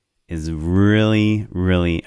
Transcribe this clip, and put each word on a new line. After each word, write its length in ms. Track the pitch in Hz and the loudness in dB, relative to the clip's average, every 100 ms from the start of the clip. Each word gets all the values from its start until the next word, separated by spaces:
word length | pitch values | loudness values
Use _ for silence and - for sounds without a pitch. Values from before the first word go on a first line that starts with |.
| _ _ - | _ _ -14
is 220 | 82 78 | -10 -8
really, 960 | 78 85 92 101 107 107 107 107 107 107 | -6 -2 2 4 4 2 2 0 -2 -4
really 520 | 90 92 90 87 82 | -4 0 0 0 -2